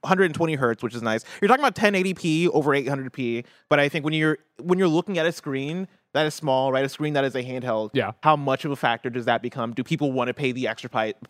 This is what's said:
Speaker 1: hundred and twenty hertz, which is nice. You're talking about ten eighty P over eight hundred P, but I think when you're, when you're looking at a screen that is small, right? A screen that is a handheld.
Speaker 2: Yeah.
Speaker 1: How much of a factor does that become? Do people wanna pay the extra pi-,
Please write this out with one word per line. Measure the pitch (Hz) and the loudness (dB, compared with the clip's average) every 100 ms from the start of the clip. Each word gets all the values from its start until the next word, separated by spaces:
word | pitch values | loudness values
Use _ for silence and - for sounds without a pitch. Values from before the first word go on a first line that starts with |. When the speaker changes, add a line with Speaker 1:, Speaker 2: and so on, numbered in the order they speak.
| 147 | 0
Speaker 1:
hundred | 185 185 | 4 2
and | 151 | 2
twenty | 165 | -2
hertz, | 147 123 113 | 2 0 0
which | 117 | -4
is | 117 | -4
nice. | 113 110 - - | -2 -2 -4 0
You're | 202 | 4
talking | 262 | 4
about | 277 | 4
ten | 190 208 196 | 2 2 2
eighty | 190 | 0
P | 180 170 156 175 | 0 0 2 2
over | 151 143 139 | 2 2 2
eight | 131 | 0
hundred | 139 127 | -4 -6
P, | - 123 117 120 _ - | -6 -4 -4 -8 _ 0
but | 147 | 2
I | 143 | 2
think | 160 147 | 0 -2
when | |
you're, | 156 156 151 _ - | 2 2 0 _ -10
when | 165 180 | -2 2
you're | 185 | 4
looking | 156 175 180 | 2 0 0
at | 160 | -2
a | |
screen | 160 151 135 139 175 190 _ _ | -2 -6 -6 -6 -6 -8 _ _
that | 143 156 | -2 0
is | - | -2
small, | 151 131 135 | 0 2 2
right? | 131 135 | 0 -2
A | |
screen | - 151 | -2 -2
that | 147 | 0
is | 135 127 | 0 -2
a | |
handheld. | 123 127 123 110 107 | -6 -6 -2 -2 -2
Speaker 2:
Yeah. | 135 104 - | -2 -2 0
Speaker 1:
How | 156 151 | 2 2
much | 139 131 156 | 2 -2 -2
of | |
a | 139 | -2
factor | 127 117 131 | 0 0 -4
does | 120 117 | -4 0
that | 117 | 0
become? | 120 135 117 | -2 -6 -4
Do | 117 | -4
people | 127 113 143 | -4 -2 0
wanna | 127 120 | 0 -2
pay | 123 135 | -2 -4
the | 123 113 | -2 -4
extra | 113 123 | -6 -6
pi-, | 120 110 - - | -2 -2 -4 -8